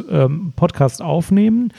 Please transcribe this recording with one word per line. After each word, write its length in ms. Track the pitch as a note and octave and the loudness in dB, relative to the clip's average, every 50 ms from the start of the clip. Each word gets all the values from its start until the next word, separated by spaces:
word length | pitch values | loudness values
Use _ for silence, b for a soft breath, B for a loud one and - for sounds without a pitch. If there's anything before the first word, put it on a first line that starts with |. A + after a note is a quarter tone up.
| A3+ D#4+ | -4 -2
ähm, 440 | F#3 D3+ C3+ B2+ C#3+ E3+ G3+ E3 - | 0 2 2 2 0 -2 -6 -8 -4
Podcast 460 | - E3+ - - - C#3 C3 - - | 0 -2 0 2 2 0 0 0 -4
aufnehmen 720 | - E3 D3 E3+ E3+ - G3 G3+ G#3 A3 A3 A#3 B3 A3 B | -6 -4 -2 -2 0 2 2 2 4 4 2 2 0 -2 B